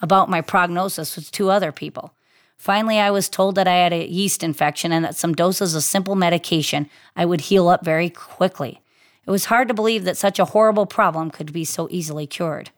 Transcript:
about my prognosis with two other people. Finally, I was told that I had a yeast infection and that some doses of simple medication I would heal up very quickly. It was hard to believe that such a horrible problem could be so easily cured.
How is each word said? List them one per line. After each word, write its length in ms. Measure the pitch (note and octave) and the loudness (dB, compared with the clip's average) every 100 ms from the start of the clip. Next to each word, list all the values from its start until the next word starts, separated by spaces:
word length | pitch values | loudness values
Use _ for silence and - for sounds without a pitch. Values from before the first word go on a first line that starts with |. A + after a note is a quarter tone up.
about 280 | D#3+ F#3+ - | 2 4 4
my 120 | E3+ | 0
prognosis 760 | - F#3+ F3 F3 F#3+ - - | 0 0 0 -2 -4 -6 -10
with 160 | - - | -12 -10
two 200 | - F#3+ | -2 2
other 200 | G3+ D#3+ | 2 0
people. 420 | - D3+ - - _ _ _ _ _ | -6 -12 -12 -16 _ _ _ _ _
Finally, 400 | - G3+ A3 G#3+ | -2 0 2 2
I 120 | G3+ | 2
was 160 | G3 - | 2 -2
told 280 | - F#3+ | 0 0
that 120 | F#3+ F#3 | 2 4
I 80 | |
had 160 | F3+ F3 | 4 4
a 160 | E3+ - | 2 -4
yeast 340 | F3 G3 - | -4 -2 -2
infection 520 | E3 C#3+ D3+ - E3+ | -4 0 -2 -2 -2
and 100 | E3 | 0
that 140 | E3 - | -2 -2
some 160 | E3+ | -2
doses 420 | E3 F3+ F3+ F#3+ | 2 2 2 -2
of 80 | D#3+ | -2
simple 320 | - G3 F#3+ | 0 -2 0
medication 760 | G3 E3+ E3+ - E3 C#3+ D3 D3 _ _ | 0 2 0 0 -2 0 -4 -4 _ _
I 120 | F3 | -2
would 160 | E3+ E3+ | 0 0
heal 260 | - G3 F3 | 2 4 6
up 160 | F3+ | 4
very 260 | E3 D#3+ F3 | 2 0 -2
quickly. 720 | - - - F3+ - C3+ - _ _ _ _ - | -6 -12 -2 -2 -2 -10 -12 _ _ _ _ -4
It 40 | |
was 140 | G3 | -2
hard 220 | - A#3 B3 | 2 2 2
to 60 | |
believe 320 | A3 A3 A3 | 0 0 0
that 100 | F3+ | -2
such 240 | - G3+ F#3+ | 0 0 0
a 60 | |
horrible 400 | F3+ G#3+ A3 G#3 | 2 4 4 4
problem 440 | G3 - F#3 D#3+ D#3+ | 0 0 0 0 -6
could 200 | - D3+ | -8 -10
be 140 | E3 | -8
so 240 | D#3 - D#3+ | -6 -6 -6
easily 340 | F3+ D#3 D3+ | -6 -6 -8
cured. 460 | D3 - E3 C#3+ - | -8 -6 -6 -6 -12